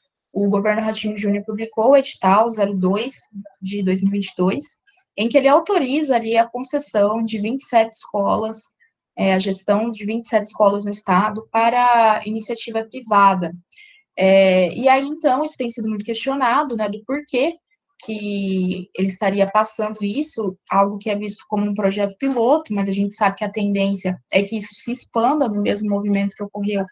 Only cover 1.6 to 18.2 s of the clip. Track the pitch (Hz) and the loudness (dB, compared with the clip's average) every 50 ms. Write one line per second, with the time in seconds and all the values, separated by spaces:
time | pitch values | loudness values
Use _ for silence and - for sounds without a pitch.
1.6 | 226 220 - - 220 247 277 277 269 - - - - 190 190 208 226 240 226 214 | -6 -6 -2 2 4 6 6 6 4 2 -2 0 2 4 6 6 4 2 0 0
2.6 | 208 196 208 190 185 185 190 208 233 269 - - - - - 202 202 - - _ | -2 -2 0 0 0 0 0 0 -2 -4 -8 -10 -12 -12 -14 -16 -18 -18 -16 _
3.6 | 190 190 202 202 196 185 185 190 190 196 196 202 196 - - - 180 180 214 269 | -10 -8 -6 -2 0 0 0 2 0 0 0 0 -2 -4 -4 -2 0 0 0 -2
4.6 | 294 - - - _ _ _ _ _ _ _ - 208 233 233 294 247 269 277 320 | -4 -8 -10 -14 _ _ _ _ _ _ _ -4 -2 0 2 2 4 4 4 2
5.6 | 330 - 415 359 277 247 262 302 311 277 262 233 220 220 226 226 226 226 - 247 | 2 0 0 0 0 0 -2 -2 0 0 0 0 0 0 0 0 0 0 -2 -8
6.6 | 262 - - 285 277 - - 214 202 202 214 226 226 220 220 214 202 214 240 269 | -6 -6 -4 -4 -4 -2 0 2 2 2 0 -2 -4 -4 -4 -4 -4 -4 -4 -6
7.6 | - - - 233 220 226 - - - - - 208 196 196 190 196 220 220 220 220 | -6 0 2 2 2 2 -2 -10 -12 -6 -4 -2 0 0 0 0 -2 -4 -6 -8
8.6 | - - - _ _ _ _ _ _ _ _ - 190 196 185 185 190 202 190 190 | -12 -14 -16 _ _ _ _ _ _ _ _ -2 0 2 2 2 0 -2 -4 -2
9.6 | - - 202 208 220 240 226 208 214 202 220 233 226 - - 214 202 214 - - | 0 0 0 0 0 -2 -4 -6 -6 -6 -6 -6 -4 -2 -2 -2 -2 -2 -4 -2
10.6 | 214 202 196 202 208 202 202 202 - - 185 185 202 214 208 214 220 - - 226 | 0 0 0 0 -2 -6 -6 -6 -2 2 2 2 2 2 -2 -6 -8 -4 0 0
11.6 | 226 233 226 247 247 247 240 240 226 220 214 214 - 214 220 220 220 - 240 226 | 2 2 2 2 4 4 6 6 6 4 4 2 0 -4 -6 -6 -6 -6 -8 -8
12.6 | - - 220 226 226 226 - 262 247 220 214 202 202 196 196 185 175 170 175 - | -8 -6 -6 -6 -6 -6 -8 -14 -4 0 4 6 6 6 4 2 0 -4 -6 -10
13.6 | - _ _ - - - _ _ _ _ _ - 185 190 190 196 196 190 185 185 | -16 _ _ -20 -20 -20 _ _ _ _ _ 0 4 6 6 6 6 6 6 4
14.6 | 185 175 175 - 247 262 262 269 277 285 302 339 - 294 254 269 302 302 - - | 2 2 0 0 4 4 4 4 2 -2 -4 -2 0 0 2 2 0 -4 -4 -6
15.6 | 254 233 233 - 214 220 214 208 208 220 233 220 - 269 269 285 277 240 240 277 | -6 -6 -6 -6 -6 -4 -4 -4 -6 -6 -6 -4 -4 -4 -2 0 0 2 2 2
16.6 | 311 269 247 214 214 202 202 214 - - 262 294 294 - - 247 262 330 330 - | 0 -2 -2 -4 -4 -4 -4 -6 -8 -6 -6 -6 -6 -4 -2 0 0 0 -2 -6
17.6 | _ _ _ _ _ _ _ - - - 220 214 | _ _ _ _ _ _ _ -16 -12 -10 -8 -8